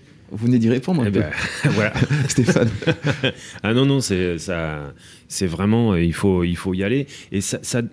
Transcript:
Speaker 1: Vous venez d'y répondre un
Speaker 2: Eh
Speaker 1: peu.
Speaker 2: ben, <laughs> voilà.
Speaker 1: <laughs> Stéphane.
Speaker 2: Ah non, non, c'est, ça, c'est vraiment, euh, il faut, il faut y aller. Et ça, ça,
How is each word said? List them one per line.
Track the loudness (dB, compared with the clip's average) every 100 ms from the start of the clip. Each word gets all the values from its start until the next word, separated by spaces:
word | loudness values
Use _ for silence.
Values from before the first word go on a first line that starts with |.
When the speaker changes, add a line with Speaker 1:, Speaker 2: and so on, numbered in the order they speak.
| -20 -20 -14
Speaker 1:
Vous | -2 2
venez | 4
d'y | 4
répondre | 0 0 0
un | 2
Speaker 2:
Eh |
Speaker 1:
peu. | 2
Speaker 2:
ben, | 0 -4 -6
<laughs> | -2 0
voilà. | 2 0 0 0
Speaker 1:
<laughs> | 0 2
Stéphane. | 2 4 4 2 0 -2 -2 -2 0 -2 -4 -14 -6
Speaker 2:
Ah | 0
non, | 2 4
non, | 2
c'est, | 0 0 0 -2
ça, | -4 -4 -4 -6 -10 -14 -20 -20 -10
c'est | -4 -4
vraiment, | 0 2 2 4
euh, | 2
il | 2
faut, | 2 2 2
il | 0 -2
faut | -4
y | -2
aller. | 0 -2 -4 -12 -6
Et | -4
ça, | -4 -6
ça, | -4 -4 -4